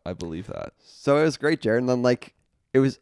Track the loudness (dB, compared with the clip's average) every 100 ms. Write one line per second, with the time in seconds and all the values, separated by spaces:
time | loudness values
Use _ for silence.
0 | -12 -10 -10 -10 -10 -12 -12 _ _ -8
1 | 0 2 2 0 -2 -2 0 0 2 2
2 | 2 0 -4 _ _ _ _ 2 2 -2